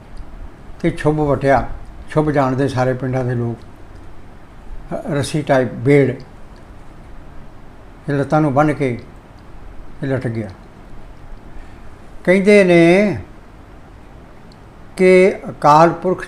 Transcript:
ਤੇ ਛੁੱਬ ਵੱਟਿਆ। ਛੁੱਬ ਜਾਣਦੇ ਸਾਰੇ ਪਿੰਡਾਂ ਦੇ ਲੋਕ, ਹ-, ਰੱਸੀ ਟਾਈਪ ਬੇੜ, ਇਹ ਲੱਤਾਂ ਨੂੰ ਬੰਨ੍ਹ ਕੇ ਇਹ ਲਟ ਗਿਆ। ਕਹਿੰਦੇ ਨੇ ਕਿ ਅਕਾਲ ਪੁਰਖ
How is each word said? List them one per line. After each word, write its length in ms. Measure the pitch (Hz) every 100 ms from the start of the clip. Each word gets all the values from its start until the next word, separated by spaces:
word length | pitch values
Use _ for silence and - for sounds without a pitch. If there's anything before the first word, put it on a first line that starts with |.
| - - - - - - - -
ਤੇ 100 | 170
ਛੁੱਬ 240 | 165 147 151
ਵੱਟਿਆ। 540 | 151 135 135 127 113 - - - -
ਛੁੱਬ 220 | 156 151
ਜਾਣਦੇ 360 | 143 131 131 135
ਸਾਰੇ 260 | 120 127
ਪਿੰਡਾਂ 320 | 127 131 127 123
ਦੇ 100 | 123
ਲੋਕ, 220 | 117 113 - - - - - - - - - - - - -
ਹ-, 200 | - 254
ਰੱਸੀ 280 | 143 123 156
ਟਾਈਪ 320 | 151 135 127
ਬੇੜ, 360 | 123 120 143 135 - - - - - - - - - - - - - - - - - - - -
ਇਹ 40 |
ਲੱਤਾਂ 280 | 143 139 156
ਨੂੰ 120 | 156
ਬੰਨ੍ਹ 200 | 131 151
ਕੇ 300 | 135 139 113 - - - - - - - - - -
ਇਹ 40 | 139
ਲਟ 200 | 131 123
ਗਿਆ। 220 | 113 104 95 - - - - - - - - - - - - - - - -
ਕਹਿੰਦੇ 400 | - 190 190 208
ਨੇ 540 | 185 175 170 180 208 123 - - - - - - - - - - - - - - - - - -
ਕਿ 380 | 185 185 190 - 233
ਅਕਾਲ 400 | 127 151 151 170
ਪੁਰਖ 360 | - 185 180